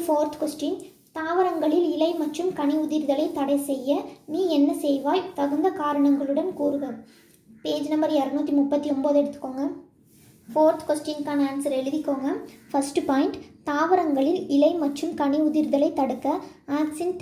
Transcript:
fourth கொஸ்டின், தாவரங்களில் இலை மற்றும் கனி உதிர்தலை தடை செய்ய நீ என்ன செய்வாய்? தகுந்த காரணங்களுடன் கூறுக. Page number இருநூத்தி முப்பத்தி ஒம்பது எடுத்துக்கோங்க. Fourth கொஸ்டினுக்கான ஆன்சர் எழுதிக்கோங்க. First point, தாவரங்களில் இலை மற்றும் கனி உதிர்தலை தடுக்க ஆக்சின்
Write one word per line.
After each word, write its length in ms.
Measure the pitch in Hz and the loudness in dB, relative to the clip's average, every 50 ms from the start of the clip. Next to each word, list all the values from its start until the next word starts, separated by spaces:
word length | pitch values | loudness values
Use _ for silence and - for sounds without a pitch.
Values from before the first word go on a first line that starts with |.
| 339 | 0
fourth 340 | 320 302 294 302 302 - - | 0 2 2 2 0 -2 -4
கொஸ்டின், 380 | 302 302 - - 285 320 381 381 - - - - _ _ _ | -6 -6 -4 -4 -4 -4 -4 -6 -8 -16 -20 -20 _ _ _
தாவரங்களில் 720 | 320 311 320 339 359 370 359 339 320 302 302 302 359 349 311 277 | -8 -4 -2 2 2 2 2 0 0 0 2 2 2 2 2 2
இலை 140 | 302 311 339 349 320 | 2 0 0 2 0
மற்றும் 320 | 302 294 - - 349 370 - | -4 -4 -4 -2 -4 -4 -2
கனி 180 | - 285 285 311 311 | 0 0 0 2 0
உதிர்தலை 420 | 311 - 302 302 302 285 277 285 311 349 - | 0 0 -2 -2 0 0 0 0 0 -2 -2
தடை 180 | 302 277 269 285 277 - - | -4 0 0 0 -2 0 -2
செய்ய 260 | 277 254 240 262 285 370 - - - - _ - 302 | -4 -4 0 0 0 0 -2 -8 -16 -18 _ -6 -2
நீ 80 | 349 381 339 311 | 0 0 2 4
என்ன 120 | 285 285 - - - - | 4 4 2 2 0 0
செய்வாய்? 400 | 285 277 269 247 285 330 381 - - - - | 0 0 0 0 0 0 0 -2 -4 -4 -4
தகுந்த 300 | 285 285 285 302 349 381 - - | -2 0 0 2 2 0 0 0
காரணங்களுடன் 720 | 294 294 285 285 285 285 277 277 277 269 285 302 339 370 - - | -2 -2 2 4 4 4 4 2 2 0 0 0 0 -2 -4 -2
கூறுக. 260 | 285 285 277 277 277 247 220 - - - - - - _ _ _ _ - - - - | -2 0 0 -2 -4 -6 -8 -12 -14 -20 -20 -20 -20 _ _ _ _ -20 -20 -8 -4
Page 260 | 302 294 302 285 302 311 | -4 -2 -2 -2 -2 0
number 200 | 302 320 302 311 285 | 0 2 2 2 2
இருநூத்தி 340 | 269 277 277 294 294 - 285 285 | 2 0 -2 -2 -2 2 2 2
முப்பத்தி 280 | 269 - 285 285 294 294 277 | 2 2 0 0 0 -2 -2
ஒம்பது 240 | 269 269 294 285 285 | 0 0 4 4 4
எடுத்துக்கோங்க. 420 | 285 285 - - - 262 254 269 285 - - - - - _ _ _ _ _ - - - - - _ - | 2 2 -4 -10 -12 -10 -6 -6 -6 -6 -6 -8 -16 -20 _ _ _ _ _ -20 -20 -20 -20 -20 _ -4
Fourth 340 | 233 302 311 311 330 311 - - | 2 6 6 6 4 2 -2 -2
கொஸ்டினுக்கான 580 | 294 302 - 311 302 294 294 302 294 285 285 269 | -2 -2 -2 -6 -6 -6 -4 -2 0 0 0 0
ஆன்சர் 260 | 269 277 277 285 269 262 | -2 -2 -2 -2 -2 0
எழுதிக்கோங்க. 500 | 262 277 302 311 - - 277 262 262 285 381 453 - - - - - - | -2 -2 -4 -2 -2 -2 -2 -2 -2 -2 -4 -4 -6 -12 -18 -20 -12 -2
First 320 | - 277 277 - - 349 - - | -2 -2 -2 0 -2 -2 0 2
point, 260 | 277 269 311 403 - - - - - - _ 311 | 2 2 2 0 -2 -6 -14 -18 -20 -12 _ -4
தாவரங்களில் 720 | 285 294 320 339 370 359 339 311 277 262 269 294 359 - - - 285 | 0 0 4 4 4 4 4 2 2 2 2 2 0 0 -2 2 4
இலை 140 | 277 285 320 349 339 294 | 6 6 6 4 2 -2
மற்றும் 300 | 277 - - - 339 - - | -2 -2 -4 -6 -6 -2 -2
கனி 200 | 294 277 277 302 311 | 0 0 2 2 2
உதிர்தலை 420 | 302 302 311 294 240 247 277 294 330 - 294 | 2 2 2 0 2 2 2 2 2 2 0
தடுக்க 380 | 269 247 254 240 - 269 320 381 - - - - _ - 285 294 | -2 -2 -2 -4 -2 -2 -2 -2 -6 -12 -20 -20 _ -4 -2 -2
ஆக்சின் 340 | 311 302 - - 339 359 359 - | -2 -2 -2 -4 -4 -4 0 2